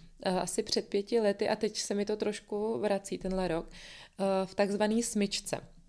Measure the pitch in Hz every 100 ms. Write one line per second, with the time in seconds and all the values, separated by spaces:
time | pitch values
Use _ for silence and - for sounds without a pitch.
0 | - - 190 185 180 - 214 214 196 202
1 | 202 233 208 202 214 214 214 - - 202
2 | 208 214 208 208 - 208 220 220 208 196
3 | - 185 185 190 180 160 - - - -
4 | - - 196 190 190 - 202 202 214 226
5 | 226 208 202 - - - - -